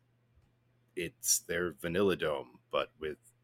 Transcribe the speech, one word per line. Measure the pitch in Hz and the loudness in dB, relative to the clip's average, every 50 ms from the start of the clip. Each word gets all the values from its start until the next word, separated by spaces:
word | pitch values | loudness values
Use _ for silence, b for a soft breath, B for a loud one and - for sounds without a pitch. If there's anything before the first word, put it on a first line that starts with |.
| _ _ _ _ _ _ _ _ _ _ _ _ _ _ _ _ _ _ - | _ _ _ _ _ _ _ _ _ _ _ _ _ _ _ _ _ _ -10
it's | 90 85 80 - _ - - - - | -10 -10 -10 -10 _ 0 0 0 0
their | - - 85 85 87 87 78 | 0 -2 -2 0 0 -2 -4
Vanilla | - - 87 82 92 104 98 90 76 | -4 -4 -2 2 4 4 4 4 2
Dome, | 80 78 73 69 64 - - - _ _ | 0 0 -2 -2 -4 -8 -14 -20 _ _
but | - 71 69 - _ - | -2 0 0 -2 _ -8
with | 78 78 73 - _ - - _ | -8 -8 -8 -8 _ -20 -20 _